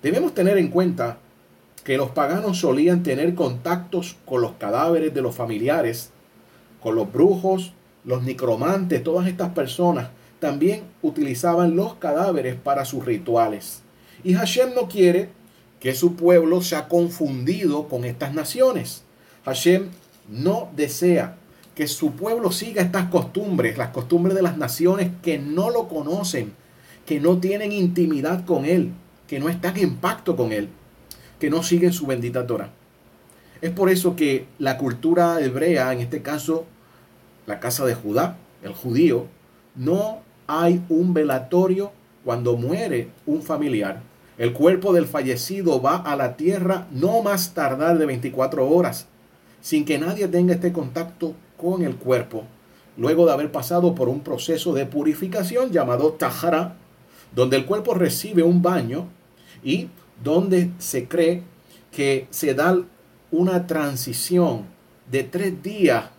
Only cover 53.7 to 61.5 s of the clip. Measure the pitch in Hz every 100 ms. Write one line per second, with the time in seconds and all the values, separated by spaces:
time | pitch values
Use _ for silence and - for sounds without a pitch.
53.7 | 175 175 175 123 139 - 127 - 160 175
54.7 | 139 135 147 151 151 185 208 180 240 262
55.7 | 170 123 123 151 156 135 - 170 160 175
56.7 | - - _ _ - - - 127 135 131
57.7 | 208 214 190 175 - - 185 165 175 175
58.7 | 185 117 139 180 - _ _ - - 131
59.7 | - - - - - - 175 202 185 175
60.7 | - - 135 120 170 165 175 175